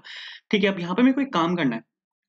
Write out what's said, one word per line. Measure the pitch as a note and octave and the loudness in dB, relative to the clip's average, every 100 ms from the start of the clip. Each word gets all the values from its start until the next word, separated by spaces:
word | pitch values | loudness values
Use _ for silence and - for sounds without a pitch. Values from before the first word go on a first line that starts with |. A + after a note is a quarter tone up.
| - - - - _ | -6 -18 -16 -18 _
ठीक | G#3 | 0
है। | G3 | 0
अब | F3 | 0
यहाँ | F3 F#3 | -4 4
पे | |
मेरे | B3+ | 4
को | C4+ | 4
एक | C4+ | 0
काम | F3 E3 F3 | 0 0 0
करना | C#3 A#2 | 0 -2
है। | - _ _ _ | -10 _ _ _